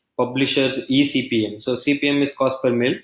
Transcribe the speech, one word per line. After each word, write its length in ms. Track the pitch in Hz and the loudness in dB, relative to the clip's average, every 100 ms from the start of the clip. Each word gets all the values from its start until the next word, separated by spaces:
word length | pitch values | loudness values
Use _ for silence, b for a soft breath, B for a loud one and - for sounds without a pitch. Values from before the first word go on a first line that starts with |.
| _ - | _ -4
publishers 760 | 120 131 135 143 131 131 - | -2 0 0 2 0 0 0
E 140 | 135 | 2
C 240 | 139 135 - | 2 0 0
P 260 | 113 104 | 0 -2
M. 60 | 107 | -4
So 160 | - 120 | -4 -2
C 240 | 147 143 | 0 0
P 80 | 143 | 2
M 140 | 143 | 2
is 120 | 139 | 0
cost 280 | - 131 - | 0 -2 0
per 100 | 127 | 0
mil. 220 | 120 123 202 | 0 0 -2